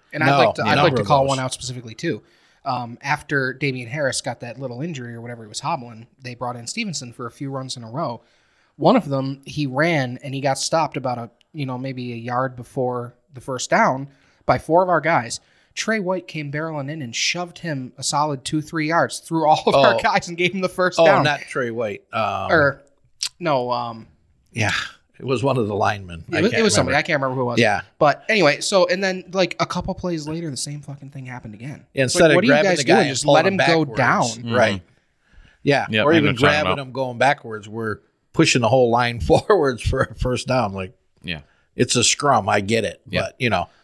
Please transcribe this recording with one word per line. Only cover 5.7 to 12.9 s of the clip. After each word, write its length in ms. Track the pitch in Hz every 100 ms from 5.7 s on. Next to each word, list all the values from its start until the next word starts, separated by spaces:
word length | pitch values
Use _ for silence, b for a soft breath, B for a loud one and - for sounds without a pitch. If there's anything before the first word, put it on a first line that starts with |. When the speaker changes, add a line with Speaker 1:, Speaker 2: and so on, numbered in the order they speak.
| 160 120 110 113 _
Speaker 1:
they 120 | 123 120
brought 200 | 120 120
in 100 | 117
Stevenson 440 | 226 214 151 123
for 140 | 113 120
a 60 |
few 180 | - 139
runs 260 | 135 131 127
in 80 |
a 60 | 113
row. 320 | 135 147 117 _ _ _ _ _ -
One 180 | 151 240
of 140 | 147
them, 320 | 135 135 135 -
he 220 | 143 139
ran, 500 | 127 165 156 123 123
and 100 | 139
he 60 | 135
got 180 | 135 135
stopped 380 | - 165 147 143
about 220 | 127 120
a, 120 | 117 _ _
you 140 | 156 131
know, 120 | 127
maybe 360 | 135 127 123
a 40 | 117
yard 380 | 117 123 131 123
before 600 | 120 139 127